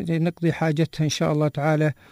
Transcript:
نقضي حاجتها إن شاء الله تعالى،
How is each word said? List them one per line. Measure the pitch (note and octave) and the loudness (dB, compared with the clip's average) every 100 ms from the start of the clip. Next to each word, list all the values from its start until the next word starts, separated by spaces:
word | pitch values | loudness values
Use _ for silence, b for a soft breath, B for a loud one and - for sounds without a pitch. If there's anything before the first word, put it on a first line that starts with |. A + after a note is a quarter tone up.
| E3+ | 0
نقضي | E3 E3+ - E3+ | 0 0 0 -2
حاجتها | - D#3+ D3+ D#3 - | 0 0 0 -2 0
إن | D#3 | -2
شاء | - D#3+ | 0 0
الله | D3+ D3+ | 2 0
تعالى، | D3 D3+ D3+ D3+ - b | 0 0 2 0 -2 b